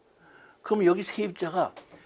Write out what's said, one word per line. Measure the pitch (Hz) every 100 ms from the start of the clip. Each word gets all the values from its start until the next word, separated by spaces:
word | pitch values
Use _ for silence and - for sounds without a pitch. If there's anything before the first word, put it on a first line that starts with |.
| _ _ _ - - _
그럼 | - 214
여기 | 175 180
세입자가 | - - 208 175 170 180 151 - - -